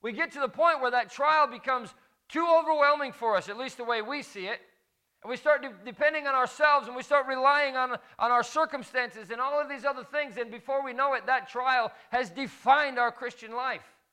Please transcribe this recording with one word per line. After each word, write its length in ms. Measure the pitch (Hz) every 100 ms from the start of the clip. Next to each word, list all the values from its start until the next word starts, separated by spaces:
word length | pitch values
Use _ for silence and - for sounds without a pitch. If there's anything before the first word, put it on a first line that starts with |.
We 120 | 220
get 180 | 214 320
to 80 | 285
the 100 | 262
point 320 | - 339 302
where 80 | 254
that 220 | 247 208
trial 340 | - 285 311 277
becomes 480 | 233 - 254 214 - _ _ _
too 200 | 302 339 330
overwhelming 520 | 311 302 285 294 277
for 260 | - 233 196
us, 120 | 180
at 80 | 208
least 200 | 254 254
the 60 |
way 180 | 233 226
we 220 | 214 285
see 240 | - 202 190
it. 140 | 240 _ _ _ _ _ _
And 80 | 208
we 80 | 247
start 240 | 302 294
de-, 120 | 262 190 214
depending 400 | 196 294 311 285
on 80 |
ourselves, 540 | 262 247 - 294 285 233
and 80 | 247
we 80 |
start 240 | - 294 262
relying 480 | 262 269 285 285 262
on, 160 | 254 240 - -
on 140 | 233
our 100 | 240
circumstances 880 | 240 302 311 285 208 254 240 220 196
and 100 | 233
all 220 | 269 294
of 80 | 285
these 160 | 277 269
other 180 | 254
things. 340 | - 294 285 208
And 120 | 233
before 340 | 233 254 269
we 100 | 269
know 200 | 247 277
it, 140 | 254 208
that 220 | 262 247
trial 420 | 240 254 254 226 - -
has 220 | 247 233
defined 680 | 175 262 - 233 277 285 247
our 140 | 240
Christian 420 | 233 240 - 220
life. 320 | 233 262 196 - _ _